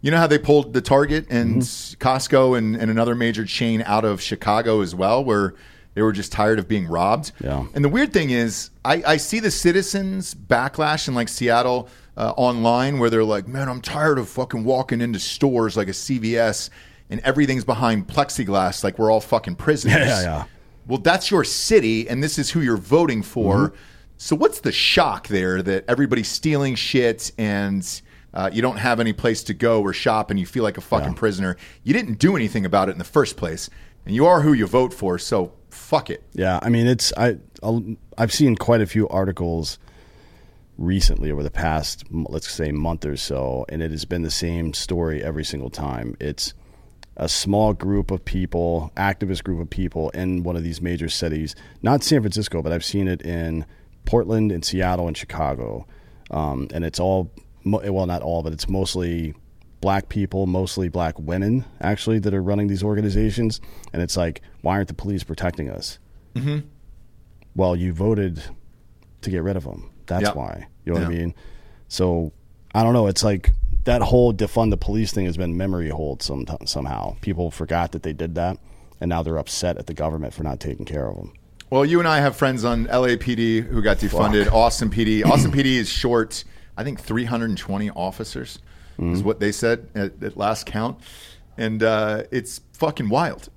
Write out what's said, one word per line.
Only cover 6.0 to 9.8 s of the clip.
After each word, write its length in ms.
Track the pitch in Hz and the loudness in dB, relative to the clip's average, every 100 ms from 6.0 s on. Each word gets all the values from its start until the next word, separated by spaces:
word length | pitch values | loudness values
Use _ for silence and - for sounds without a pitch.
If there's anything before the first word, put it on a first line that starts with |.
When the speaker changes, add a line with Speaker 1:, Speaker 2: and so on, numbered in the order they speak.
Speaker 1:
were 100 | 110 | 0
just 180 | 101 98 | 0 -4
tired 280 | - 107 110 | 0 2 2
of 80 | 85 | 0
being 180 | 107 85 | -2 0
robbed? 460 | 82 92 120 147 - | 0 2 2 -2 -10
Speaker 2:
Yeah. 240 | - 143 123 | -6 -4 -4
Speaker 1:
And 100 | - | 0
the 40 | 143 | 2
weird 240 | 196 294 | 2 2
thing 180 | 202 151 | 0 0
is, 400 | 123 117 101 - - | 0 0 -4 -10 -8
I, 180 | 123 160 | 0 0
I 120 | 156 156 | 2 0
see 240 | - 220 | 2 -2
the 100 | 220 | 0
citizens 840 | - 175 180 | 2 2 2